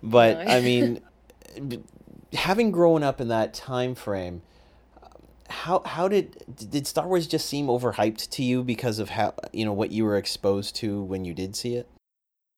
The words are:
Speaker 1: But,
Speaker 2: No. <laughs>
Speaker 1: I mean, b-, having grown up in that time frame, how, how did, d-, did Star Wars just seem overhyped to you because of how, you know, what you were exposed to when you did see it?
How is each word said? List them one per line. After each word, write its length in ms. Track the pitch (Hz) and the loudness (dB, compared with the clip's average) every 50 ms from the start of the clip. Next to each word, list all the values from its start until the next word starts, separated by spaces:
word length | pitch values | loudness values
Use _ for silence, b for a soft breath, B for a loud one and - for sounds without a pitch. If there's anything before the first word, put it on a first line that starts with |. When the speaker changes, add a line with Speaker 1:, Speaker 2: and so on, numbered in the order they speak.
| - | -6
Speaker 1:
But, 420 | 110 110 120 117 113 110 - - | 6 8 8 8 8 6 4 2
Speaker 2:
No. 80 | - 123 | 2 4
<laughs> 0 | |
Speaker 1:
I 80 | 127 | 4
mean, 400 | 123 123 123 123 120 120 120 - - - _ _ _ _ - _ - - - 107 139 139 | 4 4 4 4 4 2 0 -2 -8 -18 _ _ _ _ -20 _ -20 -18 -14 -10 -8 -8
b-, 120 | 120 117 - - - - - - - - - _ - | -8 -8 -12 -16 -20 -20 -20 -20 -20 -20 -20 _ -6
having 400 | - - 170 190 214 240 220 185 | -4 0 0 2 2 2 2 4
grown 320 | 170 175 170 165 160 147 | 6 6 6 6 6 4
up 160 | 139 135 - | 0 0 -2
in 80 | 131 117 | -2 -2
that 260 | 113 113 110 107 - | 0 0 0 0 -2
time 400 | - - - 131 123 127 127 127 | -10 -12 -6 -4 -2 -2 -2 -4
frame, 480 | 120 - - 101 95 92 90 90 87 87 b b b b b b b b b b - - - - - - - - - _ - | -6 -6 -6 -4 -4 -4 -6 -8 -12 -14 b b b b b b b b b b -20 -20 -20 -20 -20 -20 -20 -20 -20 _ -14
how, 340 | - - - 160 180 185 - | -12 -10 -4 0 0 0 0
how 240 | - - 151 175 196 | -2 -4 -2 0 2
did, 340 | 208 202 175 - - - - - 127 | 2 0 0 -2 -8 -20 -20 -20 -16
d-, 100 | - - | -16 -14
did 200 | - - 147 139 - | -4 -4 -4 -4 -2
Star 180 | - 147 147 | -2 -2 -2
Wars 200 | 175 185 180 165 147 | 0 0 0 0 0
just 180 | 156 156 - | -2 -4 -4
seem 200 | - - 143 143 139 | -2 -4 -4 0 0
overhyped 640 | 123 123 123 120 104 - 107 110 110 - - - | 0 2 0 -2 0 2 0 0 0 -4 -8 -10
to 120 | - - 135 | -6 -2 0
you 220 | 123 123 127 127 | 2 2 0 0
because 340 | 123 120 110 - 123 107 107 | -2 -4 -2 -2 -4 -2 -2
of 120 | 107 92 | -4 -6
how, 240 | - 113 107 - - - - - _ | -2 -2 -2 -2 -4 -6 -14 -10 _
you 120 | - 110 | -4 -4
know, 80 | 107 104 | -2 -2
what 200 | 98 104 - - | -2 -2 -2 0
you 120 | 107 110 | 0 0
were 120 | 107 104 | 2 2
exposed 580 | 101 95 - - - - 101 98 98 101 - - | 0 0 -2 -8 -2 0 0 0 0 -2 -6 -8
to 260 | - - 107 101 101 101 | -6 -6 -4 -4 -4 -6
when 200 | 92 95 95 92 | -6 -6 -6 -6
you 100 | 87 85 | -6 -6
did 200 | 80 92 95 104 | -6 -6 -6 -6
see 200 | - - 123 120 | -6 -6 -4 -4
it? 140 | 120 120 - _ _ _ _ _ _ _ _ _ _ _ _ _ | -6 -8 -10 _ _ _ _ _ _ _ _ _ _ _ _ _